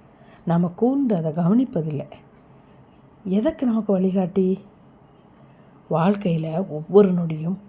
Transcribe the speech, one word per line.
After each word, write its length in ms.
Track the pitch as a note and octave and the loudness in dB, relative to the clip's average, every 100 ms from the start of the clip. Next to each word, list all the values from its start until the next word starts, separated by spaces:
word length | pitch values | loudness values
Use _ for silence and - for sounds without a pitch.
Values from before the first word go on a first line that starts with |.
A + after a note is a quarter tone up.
| - - - - | -20 -20 -20 -10
நாம 240 | - E3+ F3 | -2 0 0
கூர்ந்து 480 | - A#3+ C#4 C4 F3 | 0 0 2 0 0
அதை 160 | D#3+ | -2
கவனிப்பதில்லை. 720 | D#3+ E3+ A#3 C4 E3+ D#3 C#3+ C#3+ - - - - - - - - - - - | 0 2 2 2 -4 -6 -8 -10 -18 -20 -20 -20 -20 -20 -20 -20 -20 -20 -14
எதற்கு 420 | F#3+ G3 C#4+ D#4+ B3 | -4 0 0 -2 -2
நமக்கு 260 | A3 G#3+ | 0 0
வழிகாட்டி? 760 | F#3+ F#3 F#3+ F3+ F#3+ F#3 F#3+ - - - - - - - - - - - - - | 0 2 0 0 0 0 -2 -8 -20 -20 -20 -20 -20 -20 -20 -20 -20 -20 -18 -4
வாழ்க்கையில 800 | E3 F3+ G3+ F#3+ E3 D#3+ D#3+ G3 | 0 2 0 -2 -2 -4 -6 -6
ஒவ்வொரு 440 | D3+ D#3 G3 G3 | -8 4 6 6
நொடியும் 460 | F3 E3 D#3 E3 G3 | 2 -2 -4 -4 -6